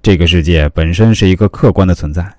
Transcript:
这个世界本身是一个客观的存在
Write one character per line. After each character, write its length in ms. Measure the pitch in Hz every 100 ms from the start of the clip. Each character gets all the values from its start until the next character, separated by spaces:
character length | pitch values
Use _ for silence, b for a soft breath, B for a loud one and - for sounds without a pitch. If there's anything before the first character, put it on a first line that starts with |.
这 160 | - 92
个 100 | 87
世 160 | 90
界 240 | 76 80 73 -
本 180 | 80
身 220 | 85 113 107
是 100 | 95
一 80 |
个 140 | 90 104
客 240 | - 131
观 160 | 92 92
的 80 | 85
存 180 | 76
在 160 | 78 87